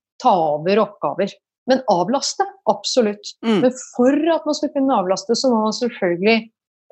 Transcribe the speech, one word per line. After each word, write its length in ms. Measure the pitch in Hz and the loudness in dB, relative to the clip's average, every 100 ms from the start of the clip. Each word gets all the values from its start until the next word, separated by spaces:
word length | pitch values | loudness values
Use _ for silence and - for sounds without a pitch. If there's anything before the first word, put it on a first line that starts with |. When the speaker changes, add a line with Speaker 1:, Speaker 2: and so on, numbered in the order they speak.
| _ - | _ -2
Speaker 1:
ta 100 | 254 190 160 147 | 2 2 2 0
over 180 | 165 208 | 0 2
oppgaver. 560 | 208 - 151 147 196 - _ _ - | 0 -2 -6 -4 -4 -6 _ _ 0
Men 140 | 262 262 | 0 2
avlaste, 560 | 175 180 269 - - 392 - - | 0 0 -2 -4 -4 -6 -4 -2
absolutt. 560 | 202 - 262 208 208 - - | -2 -2 0 0 -2 -12 -8
Speaker 2:
Mm. 200 | 226 208 | 0 2
Speaker 1:
Men 80 | 147 247 - - | 2 0 -8 0
for 160 | 247 302 320 | 2 2 0
at 100 | 320 | -2
man 100 | 302 | -2
skal 140 | 294 294 | -4 -4
kunne 240 | 285 269 | -2 0
avlaste, 400 | 233 185 190 - | 0 -2 -2 -2
så 140 | 233 262 | -2 0
må 140 | 226 | 0
man 100 | 214 | 0
selvfølgelig, 760 | 208 240 - 180 170 202 226 226 _ _ _ _ | -2 -6 -2 -2 0 2 0 -2 _ _ _ _